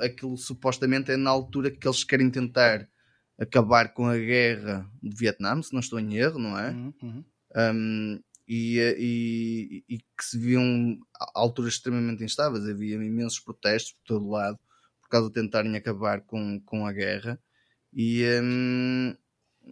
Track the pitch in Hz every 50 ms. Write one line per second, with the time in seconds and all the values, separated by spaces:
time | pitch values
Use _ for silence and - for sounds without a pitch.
0 | 123 123 123 - 135 131 127 123 - - 131 - - 131 123 127 135 131 131 135
1 | 131 135 131 135 135 135 135 135 131 - - 139 127 139 135 - - 135 127 -
2 | - - 139 139 131 127 123 135 127 120 123 127 123 117 110 104 101 - _ _
3 | _ _ _ _ _ _ _ - 113 - - 127 113 104 120 117 113 113 - -
4 | 120 120 120 117 113 113 123 123 123 117 117 104 104 104 98 98 92 98 113 135
5 | - 104 104 110 117 107 101 - 98 98 123 160 156 - - 127 120 - 120 113
6 | 110 107 104 110 127 156 160 139 113 107 98 101 107 123 120 120 123 139 147 -
7 | 123 120 113 131 165 _ _ _ _ _ - 113 113 113 110 113 110 110 110 110
8 | 107 107 107 - - _ _ - _ - 117 113 113 117 117 117 117 117 - -
9 | 120 120 120 120 117 117 117 113 113 113 113 113 107 - - 92 - - 120 113
10 | - _ - - - - - 120 117 123 123 127 123 127 123 120 120 117 110 -
11 | - _ _ - - - - - 117 120 120 131 120 117 113 - - 131 123 120
12 | 117 117 113 104 113 107 - - 147 151 120 107 101 107 104 101 107 104 107 107
13 | 110 107 113 117 117 113 - - - - 107 _ - 104 107 110 - - - _
14 | _ - 113 104 104 101 107 104 101 101 107 - _ _ _ _ _ _ _ _
15 | _ - - 117 113 110 104 117 110 101 - 110 104 110 107 107 - 117 107 98
16 | 107 104 101 101 - - 110 110 104 104 101 101 101 - - 107 104 104 98 101
17 | 98 98 98 98 107 117 120 - _ _ _ _ _ _ _ _ _ _ - 123
18 | 113 117 117 120 120 120 120 120 120 123 123 127 127 123 127 127 127 127 127 127
19 | 127 123 - - _ _ _ _ _ _ _ _ _ -